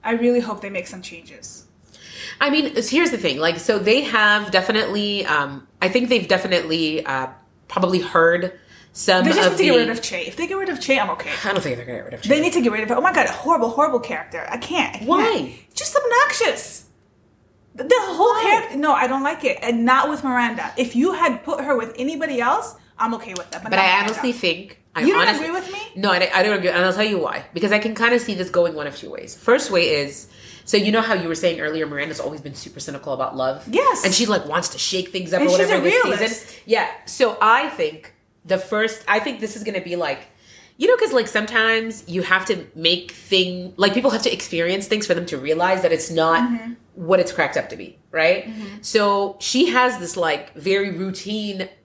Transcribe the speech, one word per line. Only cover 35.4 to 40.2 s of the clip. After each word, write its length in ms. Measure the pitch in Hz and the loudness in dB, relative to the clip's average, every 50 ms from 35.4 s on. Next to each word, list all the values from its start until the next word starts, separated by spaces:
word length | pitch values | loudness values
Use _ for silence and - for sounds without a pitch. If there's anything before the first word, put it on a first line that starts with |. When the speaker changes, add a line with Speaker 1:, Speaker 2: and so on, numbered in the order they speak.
Speaker 1:
And 80 | 285 - | 4 4
Speaker 2:
or 60 | - - | 4 4
Speaker 1:
she's 80 | 403 | 4
Speaker 2:
whatever 140 | 403 - - | 4 2 2
Speaker 1:
a 100 | - 349 | 4 4
Speaker 2:
this 140 | 415 494 480 | 4 4 4
Speaker 1:
realist. 180 | - 233 - 214 226 233 - - | 2 2 0 0 -2 -2 -6 -10
Speaker 2:
season. 160 | - - - - | -14 -18 -20 -2
Yeah. 220 | - 220 220 - - - - - | 0 0 0 0 -4 -6 -12 -8
So 300 | - - - 262 226 208 - | -4 0 2 2 2 2 2
I 280 | 202 220 226 254 294 302 | 4 4 4 4 2 -2
think 420 | - - 170 151 156 156 - - _ _ _ _ _ _ _ | -4 -4 -4 -4 -4 -8 -20 -20 _ _ _ _ _ _ _
the 120 | 170 190 185 | -2 -2 -2
first, 440 | 185 - 220 214 220 220 220 - - - | -2 -2 -2 0 0 -2 -2 -6 0 0
I 100 | 202 220 | 0 2
think 200 | 214 294 254 214 | 2 -4 -6 -6
this 160 | 220 208 - | -8 -8 -8
is 80 | 220 202 | -8 -8
gonna 160 | 226 208 185 | -6 -6 -6
be 160 | - 175 175 | -6 -6 -4
like, 240 | 175 170 147 139 - | -4 -2 -4 -4 -6